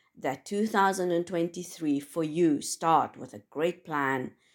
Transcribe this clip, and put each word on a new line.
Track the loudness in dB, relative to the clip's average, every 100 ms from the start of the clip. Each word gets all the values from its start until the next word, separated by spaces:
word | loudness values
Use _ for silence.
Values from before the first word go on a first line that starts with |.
| _ -8
that | -6 -6 -6
two | -2 0
thousand | 4 4 2 0
and | 0 0
twenty-three | -2 -2 -4 -10 -6 -2 -2
for | -2 -4
you | -2 2 4 2
start | -2 -2 4 4 2 -6
with | -16
a | -16 _
great | -4 -2 -4
plan, | -6 -2 0 0 -4 -12 _